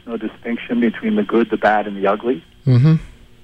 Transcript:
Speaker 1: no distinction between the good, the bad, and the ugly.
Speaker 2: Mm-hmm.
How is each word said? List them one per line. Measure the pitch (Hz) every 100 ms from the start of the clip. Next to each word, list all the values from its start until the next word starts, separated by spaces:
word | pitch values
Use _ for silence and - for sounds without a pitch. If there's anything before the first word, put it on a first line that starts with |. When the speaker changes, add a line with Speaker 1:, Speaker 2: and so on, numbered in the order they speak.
| 120
Speaker 1:
no | 113
distinction | 110 - 120 117 - 120
between | 117 - 110 107
the |
good, | 101 113 113
the | 104
bad, | 104 107 101
and | 98
the | 98
ugly. | 104 117 135 - - 135
Speaker 2:
Mm-hmm. | 123 151 156 - - - -